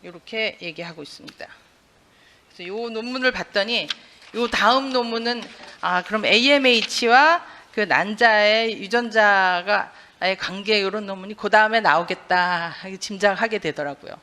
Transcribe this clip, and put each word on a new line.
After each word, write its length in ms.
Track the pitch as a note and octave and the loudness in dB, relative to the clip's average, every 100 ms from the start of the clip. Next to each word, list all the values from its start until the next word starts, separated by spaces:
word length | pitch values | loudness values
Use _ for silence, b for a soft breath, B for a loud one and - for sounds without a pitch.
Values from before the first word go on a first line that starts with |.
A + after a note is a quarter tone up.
요렇게 540 | F3 F3 - A3 A3 - | -20 -20 -12 -6 -6 -6
얘기하고 400 | F3 D#3+ E3+ E3 | -12 -12 -14 -14
있습니다. 460 | E3 - - - - - _ _ _ _ _ b b b _ | -18 -18 -20 -18 -20 -20 _ _ _ _ _ b b b _
그래서 140 | - F3 | -18 -12
요 220 | G#3 A#3 | -8 -8
논문을 420 | A3 A#3 B3+ B3+ | -8 -6 -2 0
봤더니 560 | G3 F3 G#3 G3+ A#3 D3+ - B B - | -2 -4 -2 0 -2 -4 -10 B B -12
요 120 | G#3+ A#3 | -4 -2
다음 420 | - G3+ C4 C4+ | 2 4 4 2
논문은 520 | B3+ A#3 A3+ A#3 A#3+ - B B B | -2 -2 -4 -4 -6 -10 B B B
아, 220 | - F3+ | -2 -2
그럼 220 | F3+ G#3+ | -2 -2
에이엠에이치와 1200 | F3+ G#3 B3+ C#4+ C4 A#3 G#3 - A#3 A#3+ D4+ E4+ B B B | 2 4 4 4 4 2 0 -2 4 6 6 2 B B B
그 80 | - | -4
난자의 1000 | G3+ C3+ F#3 G#3+ A#3+ G#3+ G#3 A3 A3+ G#3+ | 0 2 0 2 4 6 4 2 0 -4
유전자가, 1120 | G3 A#3 A#3+ A3 G#3 G3 F#3 F3+ F3+ G3+ - B B _ | -4 -2 0 4 4 4 2 0 0 -2 -2 B B _
아예 140 | F3+ | -4
관계 480 | F#3+ - F#3 G3+ G#3+ | -4 -6 -8 -2 0
요런 240 | G3 G#3 G3+ | 0 -6 -10
논문이 280 | F#3+ F#3+ | -12 -12
그 140 | G#3+ G#3 | -8 2
다음에 320 | G#3+ G#3+ A3+ | 4 4 2
나오겠다 880 | G3 D3+ F3 F#3 - F3+ F3+ F3 E3+ | 2 2 0 -8 -2 0 0 -2 -6
하고 280 | D#3 F#3+ F#3+ | -10 -14 -12
짐작하게 600 | - G3+ G3+ F#3+ A3+ G#3+ | -12 0 0 2 -2 -4
되더라고요. 600 | E3+ D3 C#3+ C#3 - - | -6 -6 -8 -10 -16 -20